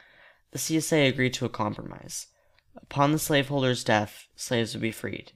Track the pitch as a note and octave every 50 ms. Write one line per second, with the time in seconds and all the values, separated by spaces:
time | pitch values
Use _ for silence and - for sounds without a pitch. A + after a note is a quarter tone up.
0 | _ _ _ _ - - _ _ _ _ - C3+ - - D#3+ D#3+ D3+ - E3 D#3
1 | C#3+ C3 B2+ C#3 B2+ B2 - - B2+ A2+ - - A2 G#2+ - - - - - -
2 | - - - - - - _ _ _ _ _ _ _ _ _ - - _ - C#3
3 | C#3+ C#3+ D#3 D#3 - - D#3 C#3 C3+ C3 B2 C3+ C3 B2+ B2 A#2+ - - A2 G#2+
4 | G#2 G2+ - - - _ _ - - - B2+ A#2+ A#2 A2 A#2+ A2 - A2+ A2 -
5 | - G2+ - - - - -